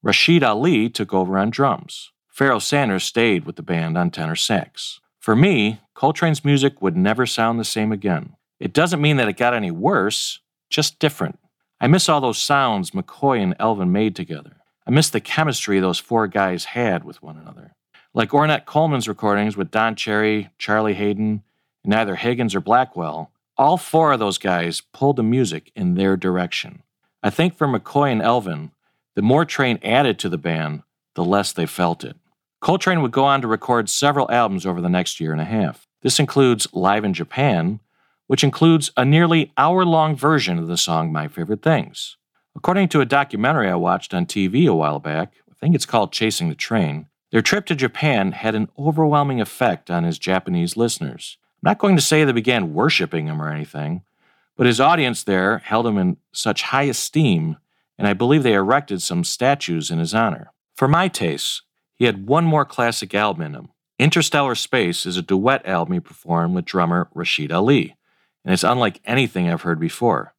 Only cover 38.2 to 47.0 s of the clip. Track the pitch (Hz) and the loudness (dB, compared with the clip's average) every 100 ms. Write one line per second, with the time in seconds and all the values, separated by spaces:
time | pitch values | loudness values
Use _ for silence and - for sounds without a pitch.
38.2 | _ 135 143 - 165 160 143 - 127 156 | _ 0 0 4 4 4 2 0 4 4
39.2 | 170 165 147 - 147 185 175 160 156 139 | 6 4 2 2 2 4 4 2 2 0
40.2 | 139 156 95 87 82 85 - 80 82 78 | 2 2 2 -4 -4 -4 0 0 0 -4
41.2 | 76 - 82 107 160 147 80 - - - | -6 -8 -6 -2 0 0 -2 -12 -16 -16
42.2 | _ _ _ - - 185 190 151 127 139 | _ _ _ -6 0 2 2 2 2 2
43.2 | 139 104 123 156 101 87 87 90 - 92 | 0 -2 0 2 0 0 0 -2 -2 -4
44.2 | 87 104 95 117 160 85 76 73 76 78 | -4 -2 0 2 4 4 0 -4 -4 -6
45.2 | 80 _ _ _ 147 160 - 117 98 - | -6 _ _ _ 0 0 2 -2 0 -2
46.2 | 110 - 85 73 - 113 80 76 | -2 -2 -6 -6 -4 -2 -2 -4